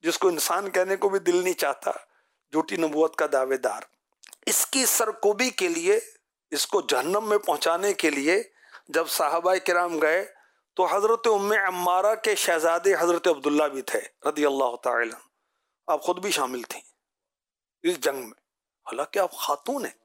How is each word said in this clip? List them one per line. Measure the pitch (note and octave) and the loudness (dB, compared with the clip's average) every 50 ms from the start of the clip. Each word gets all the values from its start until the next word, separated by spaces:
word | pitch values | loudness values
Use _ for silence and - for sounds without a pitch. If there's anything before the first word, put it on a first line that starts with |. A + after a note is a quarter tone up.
جس | E3 D#3+ E3 - | -2 -2 -2 2
کو | - F3+ | 2 0
انسان | F3 D#3 - - F3 F3+ G3+ G3 | 2 2 -2 -2 -2 -2 -4 -2
کہنے | F#3 F#3 F#3 F#3 G3 | 0 0 0 0 0
کو | F#3+ G#3 G3+ | 0 0 0
بھی | F#3+ G3 | 0 2
دل | F3 F3+ F3 | 0 2 2
نہیں | F3+ F3+ F#3 F3 | 2 2 0 0
چاہتا، | - - C#3+ C3+ - - - - - - _ _ _ _ _ _ _ _ _ C#3+ | 0 -2 -2 -2 -2 -4 -6 -6 -6 -10 _ _ _ _ _ _ _ _ _ -2
جھوٹی | D#3 D#3+ D#3+ - | -2 -2 -2 -2
نبوت | - E3 D#3 D3 D3+ D#3+ D#3 D#3 | -2 -2 -2 2 2 2 2 2
کا | - D#3 D3+ D3+ | -2 -2 0 2
دعوے | C3+ C3 C3 C3+ | 0 0 0 -2
دار، | C3 - B2+ A#2+ A#2 - - _ _ _ _ _ _ - - - _ - | -2 -2 -4 -4 -4 -12 -18 _ _ _ _ _ _ -20 -20 -20 _ -4
اس | - G#3+ - - | -2 0 0 -2
کی | - - C4+ B3+ | -2 0 0 0
سرکوبی | A3 - - A#3 A3 G#3 - - G3+ G#3 G3 B3 B3+ | 0 2 0 0 -2 -2 0 0 0 2 2 0 -2
کے | - - - F3+ | 0 -2 -2 0
لیے، | E3+ E3 E3 F3+ G3+ A3 - - - _ _ _ _ _ _ _ | 0 0 2 2 2 2 0 -6 -20 _ _ _ _ _ _ _
اس | D#3 C#3+ - | -4 -4 -4
کو | - - E3+ | 0 -2 -2
جہنم | F3 - - B2+ B2+ D#3 F#3 G#3 A3 G#3+ | 0 0 -2 -2 0 0 -2 -2 0 2
میں | G#3 G#3 | 0 0
پہنچانے | G3+ - A3+ D3 - E3+ E3 E3+ F#3+ G#3 G3 | 2 0 -2 0 0 0 0 0 0 -2 -2
کے | - - D#3+ | 2 0 0
لیے | D3 C#3 C#3 D#3 F3 G3+ A#3 - _ _ _ - - - _ _ | 0 2 2 2 2 2 0 -4 _ _ _ -20 -20 -20 _ _
جب | D#3 E3 E3 - | -2 -2 0 0
صحابہ | - - E3+ D3 D#3 E3+ E3+ F3+ F#3 F#3+ F#3 | -2 0 0 2 0 2 2 2 2 2 2
کرام | - F3 F3 F3 F3 E3+ D#3 D#3 | 2 2 2 2 0 0 2 2
گئے | D3+ D#3+ F3+ G3+ A3 _ _ _ _ _ _ _ _ _ | 2 2 2 0 -4 _ _ _ _ _ _ _ _ _
تو | - B2 | 0 0
حضرت | - D#3+ G3+ G3+ A3 A3+ A3+ A3+ | 2 2 2 2 2 0 2 2
ام | A#3 A3 G3+ G3 G3+ G#3+ | 2 2 2 2 2 2
عمارہ | G#3+ G3 F#3+ F#3 F3+ F3+ F3+ F3+ F#3 F#3+ G#3 A3 | 2 0 0 -2 0 0 2 2 4 2 2 0
کے | A3 - A3+ G#3 | 0 0 -2 -2
شہزادے | G3 - - F3 D#3+ D#3 E3 E3 E3+ E3+ G3 G3 D#3 | 0 0 0 0 2 2 2 0 2 2 2 2 2
حضرت | E3 E3+ F3 E3+ - F#3 | 2 2 2 2 2 2
عبداللہ | D#3+ C#3 C3+ D3 D3 D3 D3+ | 0 2 0 0 2 2 2
بھی | D3 C3+ C3+ B2+ | 0 -2 -6 -8
تھے | - - G#2+ - - _ _ - C#3+ | -4 -4 -6 -6 -6 _ _ -4 -4
رضی | D3+ D3 D3 | 0 2 2
اللہ | C#3+ C#3 C#3 C3+ B2+ A#2 A#2+ - | 2 2 2 0 0 -2 -2 -4
تعالی | B2+ B2 A#2 A#2 | -2 0 0 0
عنہ، | A2+ A2 - - _ _ _ _ _ _ _ _ _ _ _ _ | -2 -4 -12 -20 _ _ _ _ _ _ _ _ _ _ _ _
آپ | - D#3 D3 - | -4 -4 -2 0
خود | - F3 F3+ | -2 -2 -2
بھی | F#3 G#3 | -2 -4
شامل | F3+ D#3 C#3 B2 B2+ B2 A#2 | -2 -2 -2 -4 -4 -8 -10
تھیں | - - - - - _ _ _ _ _ _ _ _ _ _ _ _ _ _ _ _ _ _ - | -10 -14 -16 -16 -20 _ _ _ _ _ _ _ _ _ _ _ _ _ _ _ _ _ _ -4
اس | E3+ F3+ - | -4 -4 -2
جنگ | - D3+ C3+ | -2 -4 -4
میں، | C3+ B2 A2 - _ _ _ _ _ _ _ _ _ _ | -4 -8 -12 -16 _ _ _ _ _ _ _ _ _ _
حالانکہ | - - A#2+ D3 - - G3+ | -12 -8 -8 -8 -6 -2 -2
آپ | F#3+ F3 - | -2 -2 -4
خاتون | - - - C#3+ C#3+ _ - C4+ C#4+ A3 | -8 -4 -4 -4 -4 _ -6 -6 -6 -6
ہیں۔ | - - _ | -8 -10 _